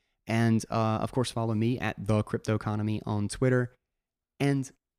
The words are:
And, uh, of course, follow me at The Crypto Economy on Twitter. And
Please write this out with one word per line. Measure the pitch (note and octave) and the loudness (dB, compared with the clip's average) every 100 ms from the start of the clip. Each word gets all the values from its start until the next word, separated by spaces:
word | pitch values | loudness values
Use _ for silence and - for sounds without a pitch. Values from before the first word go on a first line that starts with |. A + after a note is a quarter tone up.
| _ _ | _ _
And, | - A2+ A#2 A2 - | -2 2 4 2 0
uh, | A2+ A2 A2 | 0 0 0
of | - | 0
course, | C3 A#2+ | -2 -2
follow | A#2 A2+ | -2 -2
me | G#2+ A#2 C3 | 0 0 0
at | G#2+ - | -4 -4
The | G2 G#2+ | 0 0
Crypto | - A#2 - | 2 -4 -2
Economy | G#2+ G#2+ G#2+ G#2+ G#2+ | -2 -2 -2 -2 -2
on | - G#2 G#2 | -2 -2 -2
Twitter. | - B2+ B2+ B2 _ _ _ _ _ _ - | 0 2 2 0 _ _ _ _ _ _ -2
And | C#3 C#3 C3 _ _ | 0 0 -2 _ _